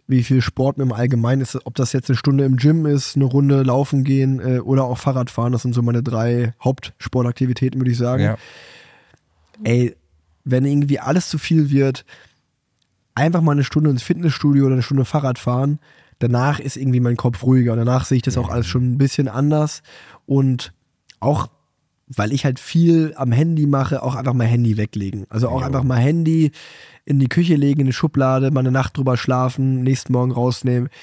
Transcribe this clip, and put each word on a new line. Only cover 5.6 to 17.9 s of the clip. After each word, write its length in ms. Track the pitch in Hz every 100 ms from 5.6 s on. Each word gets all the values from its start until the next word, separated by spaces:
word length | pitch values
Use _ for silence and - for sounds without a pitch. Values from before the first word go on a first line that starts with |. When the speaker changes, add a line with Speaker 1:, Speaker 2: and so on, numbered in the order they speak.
Speaker 1:
sind 120 | 127
so 80 | 120
meine 200 | 117 117
drei 520 | 117 113 117 120 120 -
Hauptsportaktivitäten, 1200 | - 131 - - - 127 120 - 127 120 131 131
würde 120 | 127
ich 60 | 120
sagen. 260 | 120 127
Speaker 2:
Ja. 120 | 104 107 - - - - - _ _ _ _ _ _ -
Speaker 1:
Ey, 300 | 214 120 120 - _ _ _ _
wenn 200 | 131 127
irgendwie 340 | 139 143 143 139
alles 300 | - 175 -
zu 100 | 156
viel 320 | - 160 143
wird, 340 | 139 135 131 - - _ _ _ _ _ _ _ _ _
einfach 280 | - 156 170
mal 100 | 160
eine 100 | 143
Stunde 280 | 135 156 151
ins 120 | 127
Fitnessstudio 640 | - 165 170 - 147 139
oder 100 | 135
eine 80 | 127
Stunde 220 | - 135
Fahrrad 340 | 127 151 135 123
fahren, 400 | 123 123 139 151 _ _ _ -
danach 400 | 120 120 135 143
ist 180 | 135 127
irgendwie 220 | 135 123
mein 180 | 120 120
Kopf 280 | - -
ruhiger 280 | 131 131 120
und 60 | 113
danach 260 | 117